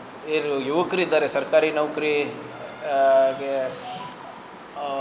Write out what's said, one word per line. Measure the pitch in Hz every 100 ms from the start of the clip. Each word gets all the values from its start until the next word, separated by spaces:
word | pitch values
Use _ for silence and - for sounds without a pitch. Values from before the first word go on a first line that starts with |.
| - - 151
ಏನು | 156 147 139
ಯುವಕರಿದ್ದಾರೆ | 131 156 175 185 160 151 143
ಸರ್ಕಾರಿ | 156 - 160 156
ನೌಕರಿ, | 151 151 151 151 147
ಆ, | 139 - - - - - 151 139 135 135 135
ಗೆ, | 139 139 135 127 - - - - - - - - - - 143
ಆ, | 143 139